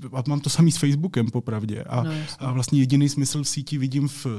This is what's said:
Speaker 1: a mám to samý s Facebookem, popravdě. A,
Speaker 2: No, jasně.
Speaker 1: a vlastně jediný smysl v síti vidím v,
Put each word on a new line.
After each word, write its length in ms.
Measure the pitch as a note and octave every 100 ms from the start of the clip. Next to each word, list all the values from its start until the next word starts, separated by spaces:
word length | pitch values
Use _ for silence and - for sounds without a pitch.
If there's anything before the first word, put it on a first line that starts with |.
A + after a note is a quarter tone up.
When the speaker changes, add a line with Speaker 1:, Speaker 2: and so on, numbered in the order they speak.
| C3+
Speaker 1:
a 100 | C3 B2+
mám 120 | C#3+
to 100 | C#3+
samý 220 | - E3
s 60 | -
Facebookem, 500 | C#3+ C#3+ D#3+ B2 A2
popravdě. 560 | A#2+ A#2 A2 G#2+ G#2
A, 200 | - B2
Speaker 2:
No, 80 | D#3+
jasně. 360 | D#3 D3+ - C3+
Speaker 1:
a 40 |
vlastně 280 | B2+ A#2+ C#3+
jediný 300 | B2+ C#3 C#3+
smysl 340 | C#3+ C3+ D3+
v 60 | C3+
síti 280 | - C3+ D3
vidím 300 | C3 C#3 C#3
v, 180 | C#3+ B2+